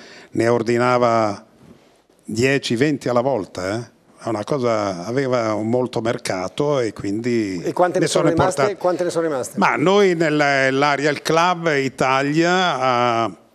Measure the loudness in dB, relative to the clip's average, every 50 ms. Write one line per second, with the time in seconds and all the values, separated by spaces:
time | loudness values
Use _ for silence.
0 | -20 -20 -20 -20 -20 -8 -4 -2 0 2 2 0 0 0 0 2 2 2 2 4
1 | 4 4 4 2 2 0 -2 -8 -14 -20 _ _ -20 -20 -20 -20 _ _ _ _
2 | _ _ _ _ _ -8 -2 0 2 2 2 0 0 -2 0 0 2 0 0 -2
3 | -2 0 0 0 0 0 -2 -2 -4 -6 -8 -6 -4 -4 -4 -6 -8 -12 _ _
4 | _ _ _ -10 -6 -6 -4 -4 -4 -4 -2 0 0 0 0 0 0 -2 -4 -6
5 | -8 -4 -2 -2 0 0 0 0 0 -2 -2 -2 -2 0 0 0 -2 -2 -4 -4
6 | -4 -4 -4 -4 -6 -6 -4 -4 -6 -6 -4 -2 -2 0 0 0 -2 -2 -6 -6
7 | -6 -4 -4 -4 -2 0 0 0 0 -2 -4 -4 -6 -4 0 0 0 0 2 0
8 | -2 0 0 0 0 2 2 2 0 0 2 0 0 0 0 -2 -2 -2 0 0
9 | -2 -2 -2 -2 -2 -2 -4 -4 -6 -6 -2 0 0 2 2 2 2 2 4 4
10 | 4 4 2 2 0 0 2 2 2 2 2 2 2 2 2 2 2 2 2 2
11 | 0 -2 -2 -2 -2 0 2 2 2 2 0 0 -2 0 0 0 -2 -2 -2 -2
12 | 0 2 2 2 0 0 2 2 2 2 2 2 0 0 0 0 0 2 2 2
13 | 2 2 2 0 -2 -2 -6 -12 _ _